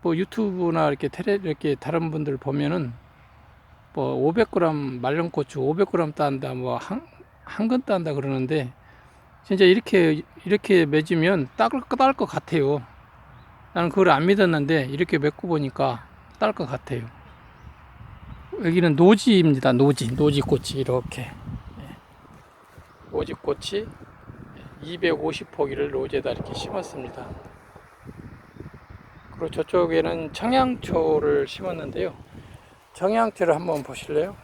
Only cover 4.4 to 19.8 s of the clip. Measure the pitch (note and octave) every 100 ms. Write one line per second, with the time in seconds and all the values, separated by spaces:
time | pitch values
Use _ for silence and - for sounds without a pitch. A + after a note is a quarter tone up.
4.4 | A3 G3 E3+ D3+ C#3 B2+ B2+ D3 E3+ D#3+
5.4 | C#3+ D3 C3 E3 G3 F3 D#3+ D3 D3+ C#3
6.4 | C3+ B2+ B2+ A#2+ - A3 E4 - - _
7.4 | - - A3 B3+ B3+ G3 D#3+ C#3+ C#3 C3+
8.4 | B2+ D#3 B2+ - - - - - _ -
9.4 | - F#3+ F#3 F#3+ - G3 E3 D3+ - -
10.4 | - G#3 - F#3+ D#3 D3+ D#3 E3+ D#3+ F#3+
11.4 | C3 - A3+ C4+ A#3+ B3 C4 C4+ G3 -
12.4 | - E3 C#3 C#3+ A#2+ - - - - -
13.4 | - - - - E3+ G3 F#3 C#3 E3 G3+
14.4 | F#3+ D#3+ C#3+ D#3+ B2+ C#3 F3+ D#3 D3 -
15.4 | F#3 D#3+ C#3 - C#3 A#2 - - - -
16.4 | G#3+ G#3 D3 C3+ - B2 A2+ - - -
17.4 | - - - - - - - - - -
18.4 | - G#4 F#3 F3 E3+ C#3+ F3 G#3+ - G3+
19.4 | D#3+ C#3 C3 B2